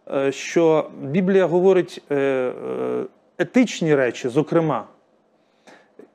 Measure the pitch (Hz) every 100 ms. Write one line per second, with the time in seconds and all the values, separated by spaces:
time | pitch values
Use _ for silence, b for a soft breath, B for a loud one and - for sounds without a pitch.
0 | - 139 139 135 - 175 165 156 - -
1 | 139 170 185 190 170 180 190 180 170 -
2 | - 143 139 131 127 - 127 127 127 123
3 | 135 _ _ - 165 247 233 - 165 143
4 | 123 - 127 135 - 165 160 120 98 _
5 | _ _ _ _ _ b b b b -
6 | -